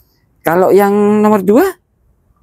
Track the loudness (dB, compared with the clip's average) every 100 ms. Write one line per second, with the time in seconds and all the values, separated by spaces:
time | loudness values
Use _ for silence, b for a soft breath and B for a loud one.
0 | _ _ _ _ -4 -2 0 2 0 0
1 | 0 0 0 0 0 0 0 -4 _ _
2 | _ _ _ _